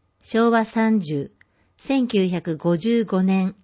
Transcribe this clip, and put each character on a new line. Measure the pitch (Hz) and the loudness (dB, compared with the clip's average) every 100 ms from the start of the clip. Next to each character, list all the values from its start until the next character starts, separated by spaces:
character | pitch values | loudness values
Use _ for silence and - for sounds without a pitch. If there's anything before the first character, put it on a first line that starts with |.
| _ _ | _ _
昭 | - 226 233 | -4 0 2
和 | 233 | 2
三 | 220 226 220 220 | 0 0 2 0
十、 | 151 143 - _ _ _ _ _ | -2 -6 -8 _ _ _ _ _
千 | - 277 247 | -4 -2 0
九 | 208 185 | 0 0
百 | 175 170 | -2 -6
五 | 156 175 170 | -4 -2 0
十 | 220 233 | 0 0
五 | 208 185 | 0 0
年 | 190 190 185 - | 2 0 -2 -6